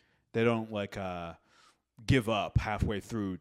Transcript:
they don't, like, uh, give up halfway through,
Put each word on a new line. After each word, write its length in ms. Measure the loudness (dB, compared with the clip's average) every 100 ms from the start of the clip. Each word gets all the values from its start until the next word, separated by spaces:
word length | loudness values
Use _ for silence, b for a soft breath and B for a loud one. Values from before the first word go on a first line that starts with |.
| b b b
they 120 | 2
don't, 260 | 2 2 -2
like, 240 | -6 -6 -6
uh, 380 | -6 -6 -10 -12 _ b b b b -4 2
give 220 | 4 4
up 300 | 0 0 0
halfway 420 | 0 -2 -2 -4
through, 380 | -4 -4 -4 -4